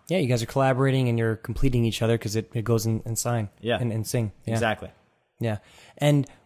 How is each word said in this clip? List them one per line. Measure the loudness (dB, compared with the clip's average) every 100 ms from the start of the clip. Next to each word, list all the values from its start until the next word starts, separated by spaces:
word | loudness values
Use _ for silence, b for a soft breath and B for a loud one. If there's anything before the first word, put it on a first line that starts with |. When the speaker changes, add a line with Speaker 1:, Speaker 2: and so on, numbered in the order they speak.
| -4
Speaker 1:
Yeah, | -2
you | 0
guys | 0
are | -2
collaborating | 0 0 2 2 2 2
and | 2
you're | 0 -2
completing | -6 0 2 4 2
each | 2
other | 2 0
'cause | 0 -4
it, | -4
it | -4
goes | 0 2 2
in, | -2 -2
in | -4
sign. | -2 -2 -4 -6
Speaker 2:
Yeah. | -4 -2
Speaker 1:
In, | -2
in | -2
sync. | -2 -2 -2 -6 -4
Yeah. |
Speaker 2:
Exactly. | 0 0 -2 -8 -18 _ _ _ _
Speaker 1:
Yeah. | -4 -4 B B B 0
And | 4 4 2 b